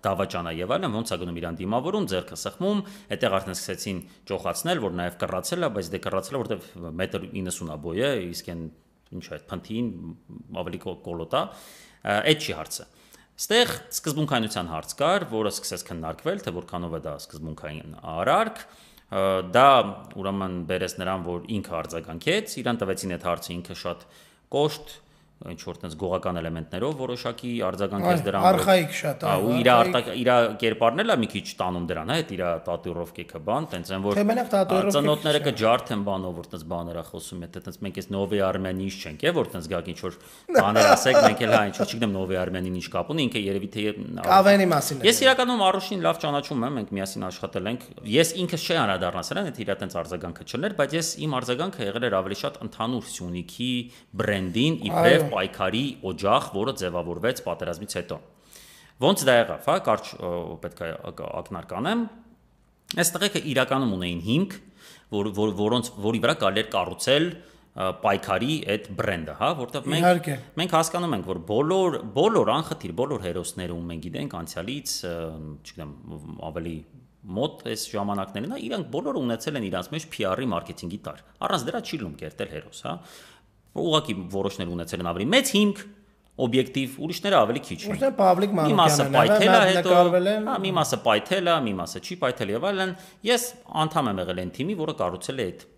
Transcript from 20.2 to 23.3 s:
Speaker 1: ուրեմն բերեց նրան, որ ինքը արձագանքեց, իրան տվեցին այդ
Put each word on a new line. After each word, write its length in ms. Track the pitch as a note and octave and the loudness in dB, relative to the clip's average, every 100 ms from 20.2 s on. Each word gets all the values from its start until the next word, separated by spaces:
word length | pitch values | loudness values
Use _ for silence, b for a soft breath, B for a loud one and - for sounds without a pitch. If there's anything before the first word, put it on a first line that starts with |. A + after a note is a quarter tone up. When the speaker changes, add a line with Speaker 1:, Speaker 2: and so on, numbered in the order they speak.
Speaker 1:
ուրեմն 380 | G2 G2 F#2+ F2+ D#2+ | -4 -2 -2 -4 -2
բերեց 300 | F#2 F2+ - | -2 -2 -4
նրան, 240 | F#2 F#2+ E2+ | -4 -2 -4
որ 180 | F2 - | -6 -4
ինքը 240 | G#2+ F#2 E2+ | -6 -4 -6
արձագանքեց, 800 | D#2+ E2 E2 E2 - G3 A3 - | -6 -8 -8 -6 0 0 -2 -6
իրան 220 | B2 A#2 | -2 -2
տվեցին 320 | F#2+ F#2 G2 E2+ | -2 -2 -4 -4
այդ 100 | F2+ | -2